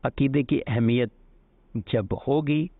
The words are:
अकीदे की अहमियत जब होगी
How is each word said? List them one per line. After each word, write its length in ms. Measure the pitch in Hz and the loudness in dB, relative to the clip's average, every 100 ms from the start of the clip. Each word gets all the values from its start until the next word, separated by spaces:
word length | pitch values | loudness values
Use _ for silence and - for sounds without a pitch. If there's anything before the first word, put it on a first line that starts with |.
अकीदे 400 | 135 - 139 143 | -4 0 2 2
की 160 | 127 151 | 0 -2
अहमियत 520 | - 113 113 120 117 _ - _ _ _ _ 120 | 0 0 2 2 0 _ -20 _ _ _ _ -10
जब 360 | - 117 98 - - | -2 -2 -2 -6 -2
होगी 440 | 147 143 151 170 | -2 0 -2 -2